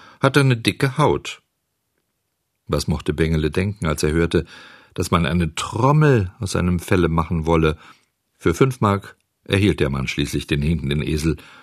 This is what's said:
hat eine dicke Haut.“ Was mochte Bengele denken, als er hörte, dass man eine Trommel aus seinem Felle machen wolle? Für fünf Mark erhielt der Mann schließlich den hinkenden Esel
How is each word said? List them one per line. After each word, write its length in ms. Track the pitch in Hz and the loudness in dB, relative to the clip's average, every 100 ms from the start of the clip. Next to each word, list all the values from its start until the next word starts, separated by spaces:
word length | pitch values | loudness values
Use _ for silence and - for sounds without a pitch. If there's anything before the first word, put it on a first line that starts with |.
| - - | -20 -2
hat 160 | 135 143 | 2 4
eine 200 | 135 120 | 4 2
dicke 420 | 113 - 139 131 | 0 -2 -2 0
Haut.“ 440 | 143 71 - - _ _ _ _ _ _ _ _ _ _ _ _ - | 0 0 -4 -16 _ _ _ _ _ _ _ _ _ _ _ _ -6
Was 220 | 73 - | -4 -2
mochte 260 | 73 - | -4 -2
Bengele 380 | 76 80 80 76 | 0 0 0 0
denken, 340 | 85 98 107 85 | -2 -4 -4 -4
als 160 | 76 | -2
er 80 | 78 | 0
hörte, 360 | 78 82 92 - - - - _ | 0 2 0 -2 -8 -20 -20 _
dass 160 | - 90 | -8 -2
man 160 | 90 78 | 0 0
eine 280 | 87 87 | 0 -2
Trommel 760 | - - 104 127 151 151 123 90 - | -4 -8 0 2 4 4 4 0 -6
aus 120 | 98 | -6
seinem 280 | 90 87 90 | -2 0 -2
Felle 280 | - 95 82 | 0 2 2
machen 360 | 82 80 85 78 | 0 -2 -2 0
wolle? 300 | 82 80 76 - - _ _ _ _ | 2 2 0 -8 -20 _ _ _ _
Für 160 | - | -2
fünf 260 | 85 135 127 | 2 0 2
Mark 360 | 107 101 - - _ _ | 0 -2 -6 -20 _ _
erhielt 340 | - 98 98 76 | -4 0 2 0
der 120 | 73 | -2
Mann 180 | 69 65 | -2 -4
schließlich 380 | - 71 73 - | -4 -4 -6 -4
den 160 | 73 | -2
hinkenden 400 | 73 82 69 73 | -2 -2 -2 -4
Esel 340 | 64 78 80 71 - - | -2 -2 -2 -4 -8 -20